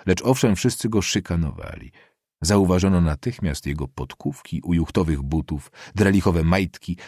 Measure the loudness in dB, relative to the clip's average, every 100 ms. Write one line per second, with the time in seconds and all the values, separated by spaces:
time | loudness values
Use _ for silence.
0 | -2 0 2 2 2 2 0 -2 -2 -2
1 | 0 -4 -2 -2 -2 -6 -14 -14 -18 _
2 | _ _ _ -6 2 4 4 4 4 4
3 | 2 0 -6 -4 -4 -4 -6 -6 -6 -8
4 | -12 -8 -8 -8 -10 -8 -2 0 0 0
5 | 0 -2 -2 -4 -4 -8 -10 -20 -10 2
6 | 4 4 2 2 2 2 0 -8 -12 -12